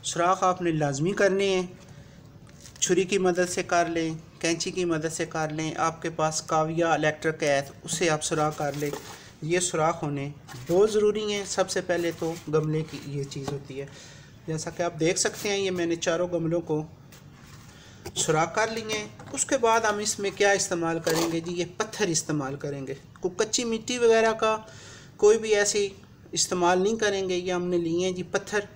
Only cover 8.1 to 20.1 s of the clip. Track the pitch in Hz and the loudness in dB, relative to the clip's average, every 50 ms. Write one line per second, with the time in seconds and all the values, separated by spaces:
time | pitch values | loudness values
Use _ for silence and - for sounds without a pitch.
8.1 | 156 151 - - 170 151 151 151 151 - 151 143 139 147 147 143 143 - - - | 2 0 0 -2 0 2 0 0 0 -2 -4 -4 -2 -2 -4 -4 -6 -8 -10 -14
9.1 | - - - - - - 151 151 170 180 175 - - 160 156 160 170 - - 147 | -16 -16 -18 -20 -16 -10 -4 0 0 0 0 0 0 2 2 2 0 0 -4 -4
10.1 | 143 139 139 143 147 - - - - - - - 165 185 208 220 208 214 208 208 | -4 -4 -6 -8 -10 -14 -18 -16 -16 -14 -2 2 6 6 6 6 4 4 2 4
11.1 | 208 214 214 208 208 202 196 190 - - 185 185 - 190 180 - 175 170 170 170 | 2 2 -2 -2 -2 -2 -2 -4 0 0 0 0 0 -4 0 0 0 0 0 -2
12.1 | 165 - 170 160 165 170 - - 151 156 151 156 151 156 160 160 - - - 143 | -2 -2 -4 -4 -4 -6 -6 0 0 0 2 2 -2 -2 -4 -4 -8 -12 -10 -8
13.1 | 143 143 139 139 - 147 135 135 143 139 139 - 131 135 139 143 - - - - | -6 -6 -6 -6 -8 -8 -6 -6 -6 -8 -8 -10 -12 -12 -12 -12 -14 -18 -20 -20
14.1 | - - - - - - - - 160 156 - 170 160 - 175 170 170 156 160 165 | -20 -20 -20 -20 -20 -16 -8 -6 -6 -4 -6 -8 -4 -2 -2 -2 0 2 2 2
15.1 | 185 - - 220 - - - 208 196 196 196 190 185 175 170 170 170 165 - 180 | 2 2 0 -2 -2 -4 -4 -2 -2 0 0 0 0 0 0 0 0 0 0 0
16.1 | 165 165 180 180 175 170 165 160 165 175 170 - 156 151 156 - - - - - | 0 0 0 0 0 -2 0 0 0 0 0 0 -2 -2 -4 -6 -14 -20 -20 -20
17.1 | - - - - - - - - - - - - - - - - - - - - | -20 -20 -20 -20 -20 -20 -20 -20 -20 -20 -20 -20 -20 -20 -20 -20 -20 -16 -16 -8
18.1 | - - - - 156 156 165 165 - 220 220 226 226 226 220 214 214 214 208 214 | -4 -4 0 2 2 2 2 0 0 0 0 0 -2 -6 -6 -4 -6 -6 -6 -8
19.1 | - - - - - 269 - - 285 269 233 226 226 226 226 214 208 208 208 214 | -14 -18 -16 -10 -6 -6 0 0 2 4 4 4 4 4 4 2 0 0 -2 -4